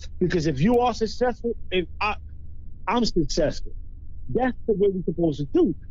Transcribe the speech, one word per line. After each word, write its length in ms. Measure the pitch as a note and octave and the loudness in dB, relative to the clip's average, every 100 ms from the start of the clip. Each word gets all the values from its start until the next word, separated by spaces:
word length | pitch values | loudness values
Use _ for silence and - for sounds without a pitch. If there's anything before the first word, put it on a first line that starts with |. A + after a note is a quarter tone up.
| - - | -6 0
Because 280 | F3+ F3+ D#3 | 2 2 2
if 120 | C3 | 4
you 180 | G3 A#3+ | 6 6
are 120 | B3 | 4
successful, 600 | A3 A3 - B3 A#3 A#3 A3 - | 2 -2 2 0 0 -4 -4 -2
if 160 | F#3 D#3+ - | -2 -2 -2
I, 140 | G#3 G#3 - - - - - - - | -2 -2 -8 -12 -10 -10 -10 -8 -2
I'm 180 | A#3 G#3+ | 2 2
successful. 680 | F3 D3 - C#3+ - - - - - - - - | 2 2 2 0 0 -6 -6 -10 -12 -10 -8 -2
That's 280 | G3+ B3+ - - | 0 0 0 0
the 60 | F#3+ | 2
way 140 | G3+ | 2
we're 100 | F#3 F3 | 0 -2
supposed 340 | E3 E3 C#3+ | 0 0 0
to 100 | C#3 | 0
do. 220 | F4 C4 - - | 4 4 2 -6